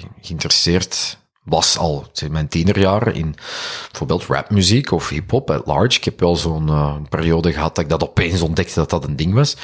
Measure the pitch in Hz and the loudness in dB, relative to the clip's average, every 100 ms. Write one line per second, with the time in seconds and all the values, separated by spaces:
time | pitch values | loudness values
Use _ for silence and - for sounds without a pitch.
0 | - - - 80 - - - 175 - - | -14 -18 -12 -8 0 2 2 2 0 -6
1 | - - _ _ - 80 - - 82 71 | -8 -10 _ _ 0 2 2 0 0 -2
2 | - - 76 78 73 82 87 98 95 104 | -6 -8 -4 -2 -2 0 2 4 4 4
3 | 113 - 80 - - - - - - - | 0 -2 -4 -6 -12 -10 -10 -10 -14 -8
4 | - 87 - 67 - 101 90 120 - 82 | -2 -2 0 -4 2 2 4 2 2 -2
5 | - 73 - 127 - 71 - 73 123 - | -2 -6 -2 -2 0 -2 0 2 2 2
6 | - - 87 82 82 78 76 76 73 73 | -2 0 2 2 0 0 2 2 0 -2
7 | 73 78 82 82 85 76 80 - 76 80 | -4 -2 2 2 2 0 -2 -2 0 0
8 | - - 87 90 80 82 90 - 73 85 | 0 0 0 0 0 0 -2 -2 0 -2
9 | 69 69 82 113 147 - | -2 -2 0 2 2 -2